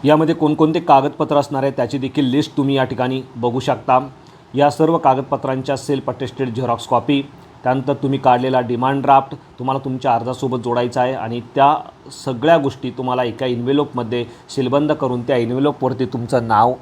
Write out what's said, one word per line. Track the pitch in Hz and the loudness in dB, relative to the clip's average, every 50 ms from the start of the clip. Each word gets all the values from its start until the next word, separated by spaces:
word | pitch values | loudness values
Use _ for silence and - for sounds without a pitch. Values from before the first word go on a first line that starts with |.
| - | 4
यामध्ये | 143 151 151 165 156 165 | 4 4 4 4 2 0
कोणकोणते | - 156 147 151 147 160 156 160 175 | 2 2 0 2 2 2 2 2 -2
कागदपत्र | 170 - 143 170 160 147 - - 156 - 151 | 2 4 4 4 4 2 -2 -4 -2 0 2
असणार | 147 135 - 147 135 | 0 0 0 -4 -2
आहे, | 135 139 | -2 -2
त्याची | 131 - 123 117 - 139 | -2 -2 -4 -2 -2 -4
देखील | 127 131 - 151 139 | -4 -2 -2 0 0
लिस्ट | 127 123 143 147 - - | 2 2 0 0 0 -2
तुम्ही | - 139 139 139 | -2 0 0 2
या | 135 131 | 0 0
ठिकाणी | 123 135 110 127 123 131 131 131 - - | -2 -2 -2 -2 -2 -2 -4 -6 -10 -10
बघू | 120 117 123 117 131 | -2 -2 -2 -2 0
शकता. | 131 - 131 113 - - 127 127 139 139 - - - - - - - - - | 0 -2 -2 -2 2 2 2 2 2 0 -14 -20 -20 -20 -20 -20 -20 -6 0
या | 131 147 147 | 4 4 4
सर्व | 143 - 160 156 165 160 | 4 4 2 2 2 4
कागदपत्रांच्या | 165 143 131 131 135 - 143 127 - 135 131 131 127 135 139 | 4 2 2 2 0 -4 -4 -4 -2 -4 -4 -4 -4 -4 -4
सेल्फ | 131 - - 147 131 135 - | -6 -2 -4 -4 -2 -2 -6
अटेस्टेड | 120 - 131 120 - - 135 127 113 | -6 -6 -8 -10 -4 -6 -6 -4 -4
झेरॉक्स | 120 131 120 117 113 - | -4 -2 -2 -2 -4 -2
कॉपी, | - 131 120 110 147 143 139 139 139 - - - - - - | 0 0 0 2 2 0 0 0 -4 -14 -20 -20 -20 -20 -6
त्यानंतर | - 123 127 135 127 - 143 | -2 0 0 0 0 -2 -2
तुम्ही | - - 135 139 139 | -2 -2 -2 -2 0
काढलेला | 139 135 123 123 127 131 131 127 | 2 2 2 4 2 0 0 0
डिमांड | 123 113 123 117 127 131 139 139 | 0 -2 -2 -2 0 0 -2 0
ड्राफ्ट | 131 131 139 135 131 - - - - - - - | 2 4 4 4 4 0 -12 -16 -16 -20 -16 -8
तुम्हाला | 123 131 131 135 135 | -4 -4 -4 -2 -4
तुमच्या | 143 131 127 - 135 120 | -6 -8 -4 0 0 0
अर्जासोबत | 117 113 123 127 120 143 131 127 127 | 0 0 -4 -6 -4 -4 -4 -4 -2
जोडायचा | 107 120 120 123 120 120 113 131 | -2 -2 0 0 -2 -2 0 0
आहे | 123 127 135 | 0 0 -2
आणि | 110 - 113 117 120 117 120 - | -4 -6 -6 -6 -8 -10 -6 2
त्या | - 139 143 151 - - - - - - - - - - | 4 4 4 4 2 -4 -10 -18 -20 -20 -20 -20 -10 -8
सगळ्या | 139 127 117 120 156 170 160 | -8 -6 -2 2 4 4 4
गोष्टी | 143 135 - - - 127 | 2 0 -4 -4 -10 -10
तुम्हाला | 117 - 131 127 123 127 127 | -8 -6 -4 -2 -2 0 -2
एका | 120 107 117 135 | -2 -4 -4 -2
एन्व्हलपमध्ये | 127 123 117 120 127 139 143 147 139 - 127 120 110 120 120 120 113 - - - - - | -2 -2 -2 -2 0 0 0 0 -2 -4 -6 -4 -4 -4 -4 -4 -6 -12 -20 -20 -10 -4
सीलबंद | - 127 123 127 143 151 147 | -4 -2 0 0 0 0 0
करून | 151 151 147 127 123 123 | -2 -2 -2 -2 -2 -4
त्या | 120 123 139 | -2 0 0
एन्व्हलपवरती | 123 117 113 123 131 139 147 143 - 131 127 123 - 190 | 0 0 0 -2 0 0 0 0 0 -2 -2 0 -2 -4
तुमचं | 190 - 123 120 117 135 127 117 113 | -4 -4 -8 -4 -2 -2 -2 0 2
नाव | 110 104 110 123 127 127 | 4 4 4 4 2 -2